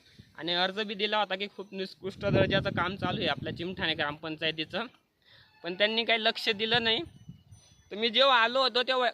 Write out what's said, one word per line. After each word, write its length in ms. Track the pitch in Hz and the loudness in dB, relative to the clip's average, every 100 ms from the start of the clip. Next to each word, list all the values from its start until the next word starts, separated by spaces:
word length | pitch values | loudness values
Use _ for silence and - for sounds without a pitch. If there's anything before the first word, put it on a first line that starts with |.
| _ - - - | _ -20 -20 -10
आणि 160 | 160 | -4
अर्ज 260 | 175 190 196 | 0 0 -2
बी 140 | 208 | -6
दिला 240 | 202 208 214 | -4 0 0
होता 160 | 196 190 | 0 -4
की 100 | 202 - | -6 -10
खूप 160 | 190 | -12
निकृष्ट 520 | 190 190 - 196 - 202 | -10 -10 -10 -12 -4 2
दर्जाचं 440 | 190 190 196 190 180 | 4 4 2 0 -2
काम 200 | 175 196 | -2 -2
चालू 240 | 180 196 | -4 -2
आहे 80 | 165 | -2
आपल्या 280 | 135 160 160 | -2 -4 -6
चिमठाणे 380 | 175 180 170 | -8 -4 -2
ग्रामपंचायतीचं, 920 | 160 147 151 160 156 160 160 156 180 175 - _ _ _ - _ _ | -2 -2 -4 -8 -4 -2 -2 -6 -6 -6 -12 _ _ _ -20 _ _
पण 100 | 170 | -8
त्यांनी 300 | 180 208 226 | 2 2 2
काही 180 | 226 226 | 2 2
लक्ष 240 | 226 - 247 | 2 0 -2
दिलं 320 | 202 220 240 | -2 0 2
नाही. 180 | 226 226 330 - - - _ - _ _ _ | 2 0 -2 -14 -20 -20 _ -20 _ _ _
तर 40 | 196 | -2
मी 120 | 233 | 0
जेव्हा 280 | 226 269 240 | 4 6 6
आलो 200 | 233 254 | 4 2
होतो, 200 | 254 233 | 2 0
तेव्हा 260 | 247 254 247 | 0 2 0